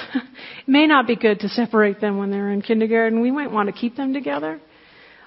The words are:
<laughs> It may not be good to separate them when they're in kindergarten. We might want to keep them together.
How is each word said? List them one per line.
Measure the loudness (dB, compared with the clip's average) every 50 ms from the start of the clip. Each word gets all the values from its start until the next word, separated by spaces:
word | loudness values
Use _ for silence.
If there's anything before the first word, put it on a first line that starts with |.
| -12 -8 -8
<laughs> | -8 -8 -8 -18 -20 -20 -18 -18 -10 -2
It | 2
may | 4 6 6 6
not | 6 4 4 2
be | 0 2
good | 2 0 0 0
to | -2 -6
separate | -2 -2 -2 0 2 2 4 2 2 0
them | -2 -2 -2 -2
when | -2 -4
they're | -4 -2 -2 -2
in | -2 -2
kindergarten. | -2 0 0 0 2 2 2 2 2 2 2 2
We | 0 0
might | 0 -2 -4 -4
want | -2 -2 -2 -2
to | -4
keep | -4 -6 -6 -4 -4
them | -4 -4 -4
together. | -4 -4 -6 -6 -6 -6 -6 -8 -10 -14 _ _ _ _ _ _ -20 -20 -20 -20 -20 -20